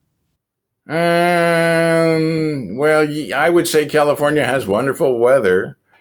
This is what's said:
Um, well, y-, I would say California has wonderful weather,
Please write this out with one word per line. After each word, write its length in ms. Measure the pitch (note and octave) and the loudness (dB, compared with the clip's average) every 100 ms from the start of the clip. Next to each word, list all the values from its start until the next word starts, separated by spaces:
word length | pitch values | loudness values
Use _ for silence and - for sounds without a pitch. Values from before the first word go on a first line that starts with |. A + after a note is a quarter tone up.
| _ _ _ _ _ _ _ _ - | _ _ _ _ _ _ _ _ -8
Um, 1900 | D#3+ E3+ E3+ F3 F3 E3+ E3 E3 E3 E3 E3 E3 D#3+ D#3+ D#3+ D#3 C#3+ G2+ A2+ | -4 0 0 2 2 2 0 0 0 0 0 0 0 -2 -2 -4 -6 -8 -2
well, 300 | D3+ D#3 D3+ | 0 2 0
y-, 240 | D3+ A2+ | -4 -6
I 160 | B2+ E3 | -2 0
would 180 | E3+ E3 | 2 0
say 180 | D#3 C#3+ | 0 0
California 600 | D3+ D3 D3 D3 D3+ A#2+ | 0 2 0 0 0 0
has 220 | C3+ G2+ | -2 -2
wonderful 500 | G2+ C3+ C3 D3+ A#2+ | -2 -2 -2 0 2
weather, 600 | A#2+ C3+ G2 F#2 B2+ - _ _ | 4 4 4 0 -2 -10 _ _